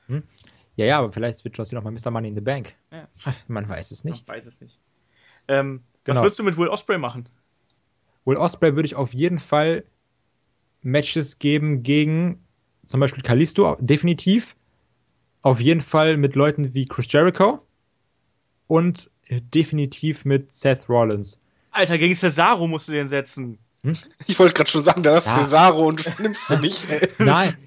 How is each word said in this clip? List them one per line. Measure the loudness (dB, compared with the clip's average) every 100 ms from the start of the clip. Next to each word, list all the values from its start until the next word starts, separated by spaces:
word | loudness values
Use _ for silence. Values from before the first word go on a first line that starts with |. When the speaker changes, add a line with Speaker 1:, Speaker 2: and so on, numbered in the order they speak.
| -10
Speaker 1:
Hm? | -10 -10 _ _ _ _ -2
Ja, |
ja, | 0 0
aber | -2
vielleicht | -6 -8 -8
wird | -14 -12
John | -12
Cena | -12
auch |
mal | -12
Mister | -10 -8
Money | -8 -8
in |
the | -8
Bank. | -6 -6 -10 -20 _
Speaker 2:
Ja. | -20 -20 _ -10
Speaker 1:
<laughs> | -10 -10
Man | -10 -10
weiß | -12 -14
es | -14
nicht. | -12 -12 -14
Speaker 2:
Man | -18
weiß | -18
es | _
nicht. | -20 _ _ _ _ _ _ _ -2
Ähm, | -2 -2 -8 _ _
was | -2
Speaker 1:
Genau. | 2
Speaker 2:
würdest | 2 0
du |
mit | -4 -2
Will | -2
Ospreay | -4 -4 -4
machen? | -6 -10 -16 _ _ _ _ _ _ _ _ _
Speaker 1:
Will | -4 -2
Ospreay | -2 0 0
würde | 0 -4
ich | -6
auf | -8
jeden | -4 -4 -4
Fall | -2 -2 0 -4 -8 _ _ _ _ _ _ _ _ _
Matches | -2 -2 -2 -4 -6 -4
geben | -2 0 0 -2
gegen | 0 0 0 0 -2 -6 _ _ _ _ -4
zum | 0
Beispiel | 0 -2
Kalisto, | 0 2 2 2 0 0
definitiv. | 0 2 0 0 0 0 -2 _ _ _ _ _ _ _ _ _
Auf | 0 2
jeden | 2 0
Fall | 2 2 2 2
mit | 2
Leuten | 2 2 0 -4
wie | -4 -6
Chris | -6 0
Jericho | 2 4 4 2 0 _ _ _ _ _ _ _ _ _ _ -2
und | 0 2 -2 -10 _ -10
definitiv | -8 -2 0 0 -2 -4 -4 -6 -4
mit | 0 0 -2
Seth | -2 0 0 0
Rollins. | 2 2 -2 -6 -14 _ _ _
Speaker 2:
Alter, | 0 0 2
gegen | 0 2
Cesaro | 0 2 2 2 -2
musst | -4 -6
du |
den | -6 -4
setzen. | -4 -6 -10 -14 -14 _ _
Speaker 1:
Hm? | -6 -6 -8 -12 -2
Speaker 3:
Ich | 6
wollte | 6
grad | 6 0
schon | 2
sagen, | 2 4
da | 4
hast | 4 4
Speaker 1:
Ja. | 0
Speaker 3:
Cesaro | 4 6 6 6 2
und | 0
<laughs> | -6 -4
nimmst | -6 -4 -2
du | -2
nicht, | -2 -4 -6
ey. | -2 -2 2
Speaker 1:
<laughs> |
Nein. | 4 4 2 -4